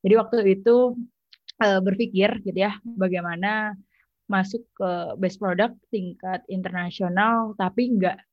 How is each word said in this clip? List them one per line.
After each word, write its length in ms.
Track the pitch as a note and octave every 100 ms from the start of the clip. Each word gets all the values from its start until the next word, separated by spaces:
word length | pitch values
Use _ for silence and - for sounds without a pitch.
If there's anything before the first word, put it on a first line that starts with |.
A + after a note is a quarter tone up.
Jadi 140 | F#3+ A3
waktu 400 | A3 A#3 G3+ F#3+
itu, 400 | G3 A#3+ B3 A#3+ A#3+ _ _ _ _ -
eh, 160 | G#3+ F#3+
berpikir 560 | F#3 G3 A#3 F#3+ G3+ A3 G3+
gitu 80 | F3
ya, 240 | G3 G#3
bagaimana 960 | A#3 A3+ F#3+ F3+ F3 E3+ F#3+ G#3+ G#3+ G3 - _ _ _
masuk 400 | _ G3 F#3+ A3+ -
ke 480 | _ F#3+ F3 E3+ -
best 160 | F#3 F#3
product 400 | G3+ F3+ A3+ A#3+ _
tingkat 480 | G#3+ F#3 F3 F#3 F#3 -
internasional, 1040 | F#3 F#3 F3+ F3 - F#3 F3+ G#3+ A#3 A3+ G#3
tapi 320 | F#3 F#3+ B3
nggak 320 | A3+ F#3 - _